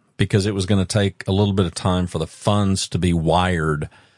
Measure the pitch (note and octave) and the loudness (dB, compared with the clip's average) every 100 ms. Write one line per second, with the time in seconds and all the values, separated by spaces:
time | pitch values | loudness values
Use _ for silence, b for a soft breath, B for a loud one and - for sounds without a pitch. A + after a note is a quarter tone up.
0 | _ - G2 G#2 G2+ G2 F2+ G2 F2+ G#2+ | _ -4 0 2 0 -2 0 0 2 0
1 | G2 - - G2 G2+ G2 F2 - G2 F2+ | 0 -2 -2 2 2 2 0 0 -2 0
2 | F2 E2 D#2 - - G#2 G2 F#2 - F2 | -2 -4 -8 -4 0 0 0 -2 -4 -2
3 | F2+ E2+ D#2+ E2+ F#2 F2 D#2 D2+ D#2 b | 0 0 2 2 2 0 -2 -4 -6 b
4 | b | b